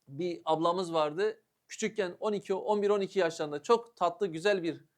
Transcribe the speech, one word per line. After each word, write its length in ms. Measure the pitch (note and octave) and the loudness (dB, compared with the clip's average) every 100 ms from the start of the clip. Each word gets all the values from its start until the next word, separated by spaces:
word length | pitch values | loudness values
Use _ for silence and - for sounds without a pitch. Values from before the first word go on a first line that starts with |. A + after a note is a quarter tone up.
| - | -16
bir 340 | C#3 F3 E3 | -6 -6 -4
ablamız 480 | - D#3+ E3+ F3+ F3 | 0 2 2 2 0
vardı. 480 | E3 D3+ D#3 G#3+ - _ _ _ | 0 0 0 -2 -2 _ _ _
Küçükken 480 | - G#3+ G#3+ F#3 F3+ | -6 -4 -2 -4 -4
on 120 | G#3+ | -4
iki, 220 | G3+ - | -4 -2
on 280 | F#3+ - G#3 | -2 0 2
bir, 80 | G3+ | 2
on 100 | G#3 | 2
iki 180 | G3 G3 | 0 0
yaşlarında 440 | E3 E3 D#3 D3 | 0 0 -6 -4
çok 340 | - A#3 - - | 2 2 2 -2
tatlı, 300 | F3 F3 G3+ | -2 0 -4
güzel 360 | D#3+ G3 G3 | 0 0 2
bir 220 | E3 C3+ - | 0 -6 -12